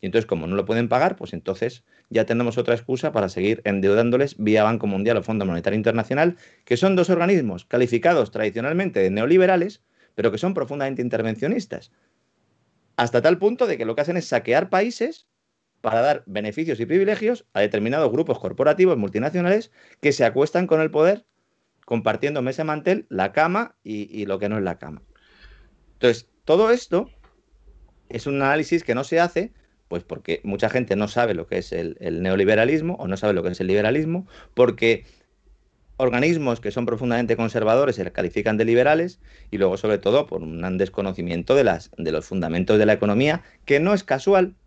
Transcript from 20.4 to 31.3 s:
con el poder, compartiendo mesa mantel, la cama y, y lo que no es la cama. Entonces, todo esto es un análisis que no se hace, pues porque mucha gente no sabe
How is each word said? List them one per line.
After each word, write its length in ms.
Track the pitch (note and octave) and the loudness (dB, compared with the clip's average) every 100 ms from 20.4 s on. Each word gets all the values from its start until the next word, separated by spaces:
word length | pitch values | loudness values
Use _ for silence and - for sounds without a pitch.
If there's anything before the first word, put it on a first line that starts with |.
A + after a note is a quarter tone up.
| D3+ E3+ F3+ | 2 2 2
con 140 | D#3 | 2
el 100 | D#3 | 2
poder, 340 | D3 E3 G#3 _ _ _ _ _ _ - | 2 2 2 _ _ _ _ _ _ -6
compartiendo 560 | A#2 A2 G#2+ C#3+ D3 | -2 0 -2 -2 -2
mesa 220 | B2+ C3 | -4 -4
mantel, 420 | D#3 D3+ D#3 G#3 - | -4 -4 -2 -2 -2
la 240 | F#2+ G2 | -4 -2
cama 420 | A#2+ D#3+ F#3+ A#3 _ | 2 2 0 -4 _
y, 240 | - G#2+ G2+ | -10 -10 -8
y 160 | G#2+ G2 | -8 -4
lo 140 | F#2+ | -4
que 80 | G2+ | -2
no 100 | G#2+ | -2
es 60 | |
la 160 | F#2+ E2+ | -4 -6
cama. 220 | C#2+ D#2 _ _ _ _ - - - _ _ | -12 -16 _ _ _ _ -20 -20 -20 _ _
Entonces, 360 | _ B2 A#2 - _ - | _ 2 2 -6 _ 0
todo 260 | E3 A3 | 4 4
esto 380 | B3 - F3 C4 - _ _ _ _ - - - _ _ | 2 2 -2 -2 -14 _ _ _ _ -20 -20 -20 _ _
es 180 | A#2 C#3+ | -8 -4
un 160 | C#3 | 0
análisis 440 | C3+ D3+ D3+ E3+ - | 2 2 2 -2 0
que 100 | A#2+ | -2
no 80 | |
se 160 | - E3 | 0 0
hace, 320 | F3 E3+ G#3+ _ _ _ _ | 2 0 -6 _ _ _ _
pues 160 | F2 - | -10 -8
porque 340 | F2 - E2 - | -12 -6 -6 -4
mucha 240 | G2 A2 | -2 0
gente 260 | B2+ A#2+ G2 | -2 -2 -2
no 140 | G#2 | 0
sabe 240 | - A#2 | 0 0